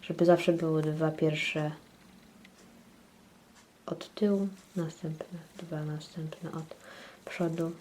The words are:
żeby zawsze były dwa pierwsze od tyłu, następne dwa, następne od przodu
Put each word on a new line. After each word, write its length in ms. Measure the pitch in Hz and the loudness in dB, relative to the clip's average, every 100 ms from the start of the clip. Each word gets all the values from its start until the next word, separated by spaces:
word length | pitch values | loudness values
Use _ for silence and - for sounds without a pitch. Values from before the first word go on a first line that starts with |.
żeby 220 | - 170 | -6 2
zawsze 280 | 175 175 175 | 6 8 6
były 300 | 170 165 156 | 2 4 2
dwa 280 | 151 156 156 | 2 2 0
pierwsze 600 | 156 160 151 - 156 151 156 - - - - - - - - - - - - - - - - - - - - - | 2 2 2 -2 0 -2 -4 -14 -20 -20 -20 -20 -20 -20 -20 -20 -20 -20 -20 -20 -20 -20 -20 -20 -20 -20 -18 -8
od 280 | 175 - | -8 -8
tyłu, 340 | - 208 196 196 190 - - | 2 4 4 2 -4 -8 -4
następne 640 | 160 - 160 156 - 175 160 - | -4 -4 -6 -6 -8 -10 -14 -16
dwa, 260 | 170 160 | -8 -4
następne 680 | 151 151 151 - 156 - 165 | -4 -4 -8 -8 -8 -8 -8
od 220 | 165 160 - - - - - | -8 -10 -14 -18 -18 -18 -16
przodu 480 | - - 170 165 165 170 | -12 -2 -2 0 -4 -4